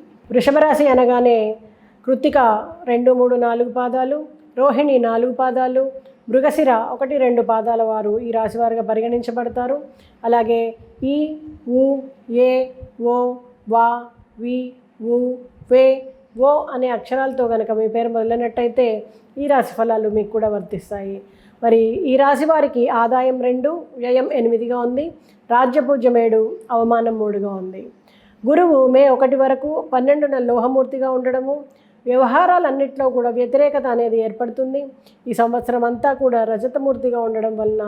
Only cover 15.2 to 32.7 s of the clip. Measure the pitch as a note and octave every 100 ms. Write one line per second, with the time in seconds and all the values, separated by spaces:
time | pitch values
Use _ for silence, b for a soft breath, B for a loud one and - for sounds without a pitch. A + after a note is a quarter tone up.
15.2 | B3 B3 - _ - B3+ C4 C4 - -
16.2 | _ G#3+ C4+ D4+ - B3+ B3+ A#3 - C4
17.2 | C4+ B3+ A#3+ A3+ A3 A3 A3 A3+ A#3 A3+
18.2 | A3 A#3 A#3+ A#3+ A#3+ B3 A#3 G#3+ - B
19.2 | _ C4+ C#4+ C4+ - - A3+ A3 G#3+ G#3+
20.2 | G#3 A3 G#3+ G3+ - F#3 - G3+ G3 G3
21.2 | b b b _ A#3 A3+ A3+ A#3 D4+ C4
22.2 | C#4 C4 D#4 D#4 C#4+ A#3+ A#3+ A3+ A#3 B3+
23.2 | C4 B3+ B3 B3+ C#4+ E4+ - B3+ B3 B3+
24.2 | C4 B3 A#3 A3+ A#3 B3 A#3+ B3+ E4 -
25.2 | b b - A#3+ C4 C#4+ B3+ C#4 A#3+ A#3+
26.2 | A3+ A3 A3 - - A#3 A#3 A#3 A3+ A3
27.2 | G#3 G3+ G3+ F#3+ F#3 F#3+ A#3+ - b b
28.2 | b b A3 D#4+ F4 C#4 C4 C4 C#4 B3+
29.2 | C4 C4 C4+ C4 C#4+ D#4+ - B3+ C4 D4
30.2 | C#4+ C4+ A#3+ A#3+ B3 C4 B3+ C4+ C4 B3+
31.2 | B3+ B3+ C4+ D4 C#4+ b b b B3 B3+
32.2 | A#3+ C#4+ F4+ F4+ D#4